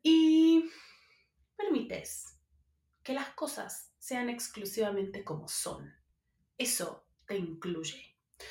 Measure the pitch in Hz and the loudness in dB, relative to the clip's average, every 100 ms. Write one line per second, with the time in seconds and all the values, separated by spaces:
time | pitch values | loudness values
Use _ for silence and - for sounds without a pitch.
0 | 311 320 320 320 330 330 330 - - _ | 6 8 8 8 8 6 4 -8 -20 _
1 | _ _ _ _ _ - 415 302 - 185 | _ _ _ _ _ -6 -2 -2 -2 -8
2 | - - - _ _ _ _ _ _ _ | -10 -14 -16 _ _ _ _ _ _ _
3 | - 269 269 - 294 220 196 - - _ | -8 -6 -6 -6 -6 -6 -10 -12 -16 _
4 | - 254 240 240 - 220 196 220 208 196 | -8 -4 -4 -4 -8 -8 -8 -2 0 0
5 | 196 196 - 156 - - - - - _ | -4 -6 -8 -8 -6 -6 -6 -8 -14 _
6 | _ _ _ _ _ - 240 - 170 - | _ _ _ _ _ -6 -2 -2 -4 -8
7 | _ _ - 202 170 160 180 165 160 - | _ _ -8 -6 -4 -8 -6 -6 -6 -10
8 | - _ _ _ - | -18 _ _ _ -18